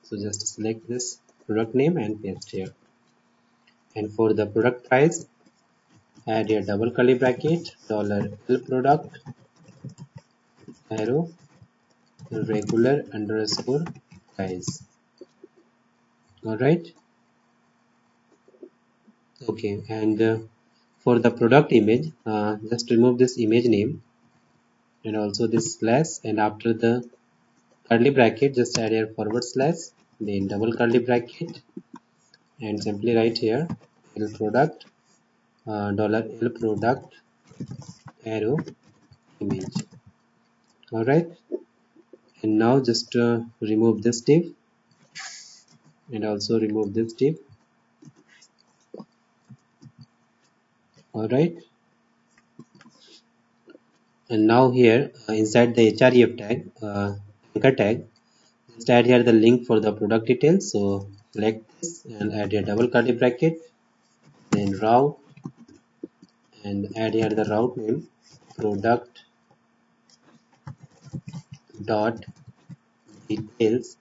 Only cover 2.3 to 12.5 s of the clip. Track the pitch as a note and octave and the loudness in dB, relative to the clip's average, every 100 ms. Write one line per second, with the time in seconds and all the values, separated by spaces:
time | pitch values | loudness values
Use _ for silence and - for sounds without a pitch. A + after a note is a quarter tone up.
2.3 | F2+ - G2 F#2+ - _ _ _ _ _ | -12 -10 -10 -10 -14 _ _ _ _ _
3.3 | _ _ _ _ _ _ G#2+ G#2 G#2 A2 | _ _ _ _ _ _ -10 -8 0 2
4.3 | G#2 G2+ A2 A#2 B2 - B2+ D#3 E3 - | 2 0 0 0 -2 0 4 4 0 -14
5.3 | _ _ _ _ _ _ _ _ _ - | _ _ _ _ _ _ _ _ _ -4
6.3 | A2 G#2 G#2+ G2 G2+ A2+ - B2 B2 B2+ | -2 0 -2 0 -2 -2 2 2 4 2
7.3 | B2 D3+ E3+ - - - G#2+ G#2 G#2 - | 0 -2 -2 -4 -20 -6 -4 -2 -4 -4
8.3 | - - B2 - B2+ C3 D#3 - - - | -10 -2 -2 -2 -2 2 0 0 -20 -20
9.3 | - _ _ - - - - D#3 - _ | -20 _ _ -20 -20 -20 -20 -20 -20 _
10.3 | _ _ _ - - _ A2 G#2+ C#3 E3+ | _ _ _ -20 -20 _ -4 -2 -2 -4
11.3 | - _ _ - _ _ _ _ _ - | -10 _ _ -20 _ _ _ _ _ -10
12.3 | A2 G#2+ | -8 -4